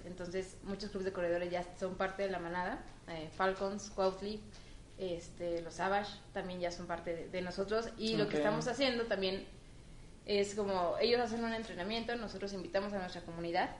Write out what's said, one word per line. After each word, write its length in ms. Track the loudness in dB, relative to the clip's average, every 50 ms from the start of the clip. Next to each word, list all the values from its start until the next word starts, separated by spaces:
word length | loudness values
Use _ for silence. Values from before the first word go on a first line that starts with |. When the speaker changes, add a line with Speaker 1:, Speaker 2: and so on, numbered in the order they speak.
| -10
Speaker 1:
Entonces, 520 | -10 -8 -6 -6 -2 -2 -2 -2 -4 -6 -8 -6
muchos 280 | -6 -4 -4 -4 -4
clubes 160 | -4 -2 -2
de 60 | 0 0
corredores 380 | 2 2 2 4 2 2 2
ya 140 | 0 0 -2 -2 -4 -4
son 160 | -4 -2 0
parte 260 | 0 0 0 2 0 0
de 80 | 0
la 80 | 0 -2
manada, 400 | -2 -2 0 0 0 0 -2 -4 -6 -10 -14 -14 -10 -8
eh, 200 | -8 -6 -6 -6 -2
Falcons, 540 | 2 2 2 4 2 0 0 0 -2 -6 -4 0
Cuautli, 460 | 4 4 4 4 2 -2 -4 -4 -4 -8 -10 -14 -14 -14 -14 -14 -14 -14 -16 -8 -6
este, 640 | -4 -2 -2 -4 -4 -8 -8 -4 -2 0 0 0 -2
los 120 | -4 -2
Savage 360 | 0 2 4 4 4 2 0 -4 -10 -12 -8 -6
también 280 | -4 -4 -4 -2 -2
ya 100 | -2 -2
son 160 | -2 -2 -4
parte 280 | -4 -4 -2 -2 -2 -2
de, 140 | -2 -4 -4
de 140 | -4 -2 -2
nosotros. 460 | -2 0 0 0 2 2 2 2 0 -2 0
Y 180 | 2 4 4
lo 120 | 6 4 4
que 80 | 4
Speaker 2:
Ok. 80 | 4 6
Speaker 1:
estamos 240 | 6 4 4 2 0
haciendo 360 | 2 4 4 4 4 4 2
también 400 | 2 2 2 4 2 2 0 -2 -6 -12 -14 -16 -16 -16 -16 -14 -14 -14 -14 -14 -16 -16 -10 -2
es 280 | 2 4 4 4 4 2
como, 400 | 0 2 2 4 4 4 4 4 4
ellos 200 | 6 6 6 6
hacen 240 | 4 2 2 0 0
un 80 | 0 0
entrenamiento, 600 | 0 -2 -4 -4 -4 -2 0 0 0 0 0 -2
nosotros 360 | -2 -2 -4 -4 -4 -4 -4 -4
invitamos 400 | -4 -4 0 2 2 2 2 0
a 60 | -2
nuestra 220 | -2 -2 -4 -6 -8
comunidad 480 | -6 -6 -4 -2 0 2 2 2 2 0 -6